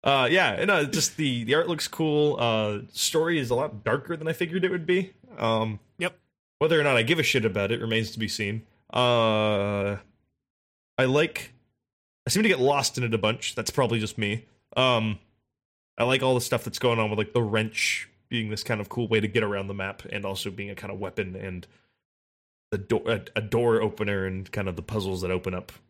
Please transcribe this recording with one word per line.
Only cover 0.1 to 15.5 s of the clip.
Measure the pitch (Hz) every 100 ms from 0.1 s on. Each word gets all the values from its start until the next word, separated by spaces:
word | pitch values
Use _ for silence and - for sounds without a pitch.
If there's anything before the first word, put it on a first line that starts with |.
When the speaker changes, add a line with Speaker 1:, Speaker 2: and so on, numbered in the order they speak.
| 139 123
Speaker 1:
yeah, | 180 160 95 185
no, | 190
just | 147 160 143 -
the, | 151 123
the | 113
art | 147 170
looks | 165 -
cool. | - 160 147 147 143
Uh, | 117 110 107 104 120
story | - - 160 165 165
is | 120
a |
lot | 123 143 107
darker | 110 135 - 165
than | 156
I |
figured | - 170 180
it | 180
would | 180
be. | 160 180 185 - - -
Um, | 113 113 110 104 _ _
Speaker 2:
Yep. | 170 - _ _ _ _
Speaker 1:
whether | 156 160
or |
not | 147 123
I |
give | 117 165
a |
shit | 147 131 110
about | 98 98
it | 113
remains | 113 110 107
to | -
be | 110
seen. | - 104 110 - _ _
Uh, | - 123 120 113 107 107 104 101 101 101 101 - _ _ _ _ _ _ _ _ -
I | 127
like, | 139 165 - - - _ _ _ _ _ _ -
I |
seem | 185
to | 220
get | 160
lost | 127 143 135 -
in |
it | 120
a | 110
bunch. | 107 117 -
That's | - 107
probably | - 123 117
just | 107 -
me. | 104 110 - _ _ -
Um, | 131 120 110 101 _ _ _